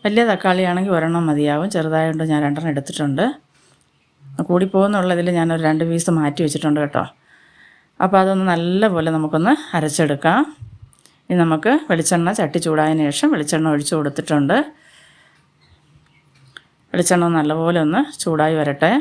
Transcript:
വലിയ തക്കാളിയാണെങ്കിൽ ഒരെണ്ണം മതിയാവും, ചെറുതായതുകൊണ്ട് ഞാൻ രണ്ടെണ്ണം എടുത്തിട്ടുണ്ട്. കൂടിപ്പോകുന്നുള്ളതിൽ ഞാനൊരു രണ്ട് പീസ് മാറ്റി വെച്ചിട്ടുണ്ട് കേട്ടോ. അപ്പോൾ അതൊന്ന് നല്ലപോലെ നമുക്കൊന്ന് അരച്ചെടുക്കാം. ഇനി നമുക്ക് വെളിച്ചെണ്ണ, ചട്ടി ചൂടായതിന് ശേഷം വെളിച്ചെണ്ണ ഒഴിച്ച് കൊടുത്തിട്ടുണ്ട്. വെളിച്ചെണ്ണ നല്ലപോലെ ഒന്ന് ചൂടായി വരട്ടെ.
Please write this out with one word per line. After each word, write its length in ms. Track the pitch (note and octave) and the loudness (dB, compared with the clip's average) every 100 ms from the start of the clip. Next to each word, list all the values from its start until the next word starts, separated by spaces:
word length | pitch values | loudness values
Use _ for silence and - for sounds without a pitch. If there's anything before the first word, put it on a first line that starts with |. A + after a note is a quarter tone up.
വലിയ 200 | G#3 G#3+ A#3 | 0 2 2
തക്കാളിയാണെങ്കിൽ 640 | F#3 F#3+ F#3 F#3 F3+ G3 E3+ | 2 0 2 0 0 0 0
ഒരെണ്ണം 260 | D#3+ E3+ D#3+ | 0 0 0
മതിയാവും, 380 | D3 D3 D3 G3 | 0 0 0 -2
ചെറുതായതുകൊണ്ട് 500 | F#3+ D#3 D#3+ D#3+ D#3 D#3+ | -4 -2 0 -2 -2 -2
ഞാൻ 80 | D3+ | 0
രണ്ടെണ്ണം 260 | D3 D3 E3 | 0 -2 -2
എടുത്തിട്ടുണ്ട്. 500 | C#3 C#3 - D3 C#3 A3+ D4 _ _ _ _ _ _ _ _ - - - | -4 -6 -6 -4 -2 -2 -4 _ _ _ _ _ _ _ _ -14 -8 0
കൂടിപ്പോകുന്നുള്ളതിൽ 800 | F3+ F#3+ G3 G3+ G#3 F3+ F3 F3 F3 | 0 2 2 2 2 0 0 0 0
ഞാനൊരു 260 | E3 E3 D#3 | 0 0 0
രണ്ട് 160 | D#3 E3 | 0 0
പീസ് 220 | E3 F3 E3 | -2 0 2
മാറ്റി 220 | D3 C#3+ | 0 0
വെച്ചിട്ടുണ്ട് 340 | D#3 D3+ D#3 D3+ | -2 0 -2 0
കേട്ടോ. 200 | D3 - - _ _ _ _ _ - _ _ _ | 0 -2 -4 _ _ _ _ _ -20 _ _ _
അപ്പോൾ 140 | F#3 F#3+ | 2 4
അതൊന്ന് 240 | F#3+ F#3+ F#3+ | 4 2 0
നല്ലപോലെ 600 | F3 E3+ F#3+ A3 F3 D#3+ | 0 0 2 2 0 0
നമുക്കൊന്ന് 380 | D#3+ D#3 D#3+ F#3+ D4+ - E3+ | -2 0 0 2 0 -2 -2
അരച്ചെടുക്കാം. 640 | D3+ C#3+ D3+ C#3 D#3+ G#3 D#4 - - - - _ _ _ - | -2 0 0 2 2 2 -2 -8 -20 -20 -20 _ _ _ -2
ഇനി 100 | F3+ | 0
നമുക്ക് 300 | E3 D#3+ G#3 D4 - | 2 2 0 0 2
വെളിച്ചെണ്ണ, 440 | E3+ D#3 F3 E3+ A3 | 0 2 0 0 -2
ചട്ടി 220 | D#3 E3+ E3 | -2 -2 0
ചൂടായതിന് 380 | D#3 D#3 D#3+ D3 | 0 0 0 0
ശേഷം 180 | C#3+ D4+ | 0 0
വെളിച്ചെണ്ണ 380 | A#3 D3 D#3+ D#3+ | 0 0 0 0
ഒഴിച്ച് 200 | D3 D3 D#3+ | 0 0 -2
കൊടുത്തിട്ടുണ്ട്. 580 | C#3+ C#3 D3+ D3+ C#3 A3 D4+ - - - - _ _ _ _ _ _ _ _ _ _ _ _ _ _ - _ _ _ | -2 -4 -2 0 2 0 -2 -10 -20 -20 -20 _ _ _ _ _ _ _ _ _ _ _ _ _ _ -20 _ _ _
വെളിച്ചെണ്ണ 360 | F3 F3 F3+ E3+ E3 | -2 2 2 2 0
നല്ലപോലെ 420 | D3+ D#3 E3 F3 | 0 0 0 0
ഒന്ന് 180 | D3+ F#3+ D4 - | 0 0 -2 -6
ചൂടായി 340 | F3 D#3 D#3 D#3+ | -4 0 0 0
വരട്ടെ. 320 | C#3+ C#3 D#3+ C4 | -2 0 2 2